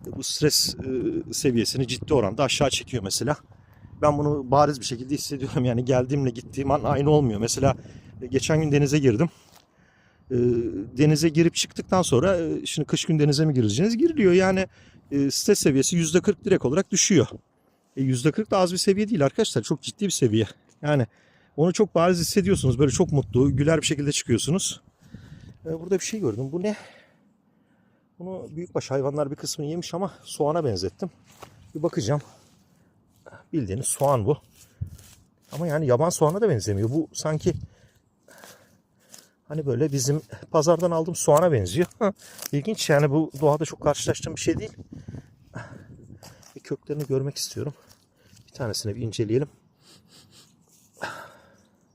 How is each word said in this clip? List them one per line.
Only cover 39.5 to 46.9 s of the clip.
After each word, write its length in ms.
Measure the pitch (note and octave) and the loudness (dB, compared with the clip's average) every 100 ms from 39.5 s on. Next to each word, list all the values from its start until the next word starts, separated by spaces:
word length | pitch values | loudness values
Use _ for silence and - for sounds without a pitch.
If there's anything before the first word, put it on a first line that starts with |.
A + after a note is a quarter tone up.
hani 140 | D3+ C#3 | -6 -2
böyle 260 | A#2+ D3+ | 0 0
bizim 300 | C#3 B2+ D3+ - - - | 0 0 -2 -4 -16 -2
pazardan 400 | D#3+ D3+ E3 F3 | 2 4 4 2
aldığım 240 | E3 D#3+ E3 | 0 -2 -2
soğana 360 | - D3 F3 | 4 6 6
benziyor. 360 | C3 F2+ A2 F3 - | 2 0 -2 -2 -2
<laughs> 140 | G3+ G3 - - - | -4 -4 -12 -16 -6
İlginç 380 | D3 C#3 G#3+ - | -4 -4 -4 2
yani, 220 | C#3+ D3 | 2 4
bu 200 | D3 D#3 C3+ | 2 0 0
doğada 240 | D3 D3+ D#3+ | 2 2 -2
çok 160 | - | -2
karşılaştığım 540 | D3 C#3+ - D3+ - D#3 | -2 0 -2 -4 -8 -4
bir 60 | |
şey 160 | - D#3+ | -2 -2
değil. 140 | G#3+ - - - - - - _ _ - - - - - - - - - - - | -6 -14 -20 -18 -16 -18 -18 _ _ -18 -18 -20 -20 -20 -20 -20 -20 -20 -20 -20
Bir 40 | |
köklerini 460 | - - - | -10 -10 -8